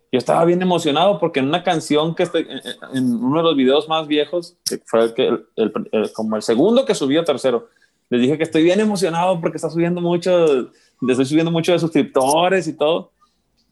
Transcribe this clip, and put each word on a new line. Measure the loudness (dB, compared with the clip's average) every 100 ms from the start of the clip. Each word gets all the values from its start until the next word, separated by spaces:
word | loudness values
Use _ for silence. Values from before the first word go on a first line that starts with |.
| _
Yo | -2
estaba | 0 2 2
bien | 2
emocionado | 0 0 0 2 2 2
porque | -2 -2
en | -2
una | -2
canción | -2 -2 0 0 0
que | -2
estoy, | -2 -2 -6
en, | -10 -14 -16 -8 -2
en | -2
uno | 0 0 0
de |
los | 0
videos | 2 2 2 0
más | -4 -2
viejos, | -2 -2 -4 -8 _
que | -8 -8 -2
fue | 0
el | 0
que, | 0 0
el, | -2 -4 -4
el, | -2 -2 -4
el, | -2 -2
como | -4 -4 -4
el |
segundo | 0 2 4 2 2
que |
subió, | 0 0 0
tercero, | 0 0 0 -2 -4 _ _ _ -4
les | 0
dije | 0 0
que |
estoy | -2 2
bien | 2 2
emocionado | 0 0 -2 0 0 0
porque | -4 -6
está | -6
subiendo | -2 -2 -2
mucho, | -2 -2 2 2 4 2 -2 _ _ _
le | 0
estoy | 0 2
subiendo | 2 0
mucho | 0 2
de | 0
suscriptores | 2 0 0 0 2 2 2 0 -2
y | -2
todo. | 0 -2 -6 _ _ _ _ _ _